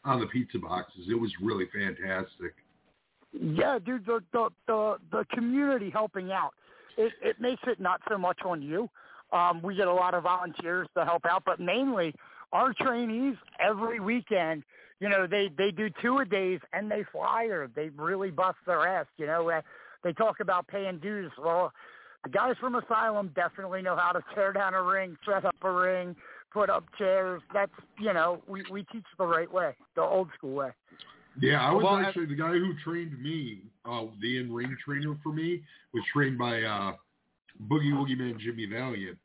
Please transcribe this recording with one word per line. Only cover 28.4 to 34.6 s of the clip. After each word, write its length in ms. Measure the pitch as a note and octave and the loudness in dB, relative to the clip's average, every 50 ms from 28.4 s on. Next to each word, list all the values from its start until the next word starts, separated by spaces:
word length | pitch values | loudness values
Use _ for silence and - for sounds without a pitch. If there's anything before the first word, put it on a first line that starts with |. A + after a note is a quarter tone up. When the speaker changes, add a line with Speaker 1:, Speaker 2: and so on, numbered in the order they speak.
| - - | -6 -10
Speaker 2:
we, 160 | F#3+ G3 F#3+ - | -10 -10 -8 -8
we 140 | F#3+ G3+ F#3 - | -8 -10 -10 -10
teach 140 | - A3+ F#3 - - | -12 -14 -14 -14 -4
the 100 | - F#3+ | -2 2
right 240 | E3+ E3+ D#3+ E3+ - | 2 4 2 2 2
way, 260 | F3 F#3 F3 D3+ B2 _ - _ _ | 0 0 0 0 -4 _ -20 _ _
the 80 | - | 0
old 260 | - - - F#3 F#3 D#3 - | 2 4 4 2 2 0 -6
school 180 | - - C3+ C3 | -10 -8 -6 -4
way. 160 | C#3+ C3+ B2+ - _ _ _ - - - - - - - _ _ C3 | -4 -4 -6 -8 _ _ _ -20 -20 -20 -20 -20 -20 -20 _ _ 2
Speaker 1:
Yeah, 200 | B2+ C3+ D3 C#3 B2 | 4 4 4 6 4
I 80 | C#3 | 4
was 120 | E3+ G#3 A3 | 6 6 6
Speaker 3:
Well, 100 | F#3+ G3+ | 6 6
I 80 | G3 | 6
Speaker 1:
actually, 240 | F#3+ G3 F#3+ F3+ E3+ | 4 0 0 -2 -4
the 80 | D3+ C#3+ | -2 -2
guy 160 | C#3+ D#3+ E3 | -2 0 2
who 220 | F3 F3 F3+ F#3+ E3+ D3 | 2 2 2 0 -2 -4
trained 340 | - D#3+ E3+ E3+ E3+ D#3+ C#3+ A#2+ | -6 -6 -4 -4 -6 -6 -8 -8
me, 380 | B2+ D3 E3 D#3+ C#3 A#2 G#2+ F#2+ F#2 A2+ _ _ _ A#2+ | -6 -6 -4 -4 -6 -6 -10 -12 -16 -20 _ _ _ -6
uh, 180 | A#2+ A#2 A2 A2+ A2 G2+ | -6 -6 -6 -8 -8 -6
the 180 | G#2 A#2+ B2+ B2+ | -4 -2 -2 -2
in-ring 380 | B2 A#2+ A#2 A#2+ | -2 -4 -4 -6